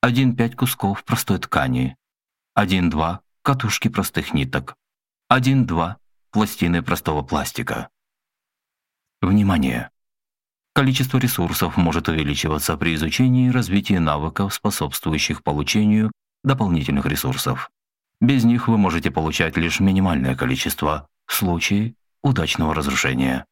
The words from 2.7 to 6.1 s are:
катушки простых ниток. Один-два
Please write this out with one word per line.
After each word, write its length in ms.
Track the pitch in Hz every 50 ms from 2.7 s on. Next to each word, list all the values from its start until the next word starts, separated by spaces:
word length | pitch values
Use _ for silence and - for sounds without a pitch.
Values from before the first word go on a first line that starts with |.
| 95 95 90 85 76 76 80 82 90 - _ _ _ _
катушки 460 | _ - 139 131 120 110 101 - - -
простых 460 | 127 - 92 - - - - - -
ниток. 420 | - - 131 - 135 - - - _ _ _ _ _ _ _ _ _ _ _
Один-два 720 | 127 131 123 131 135 135 123 - 82 82 82 85 107 - _ _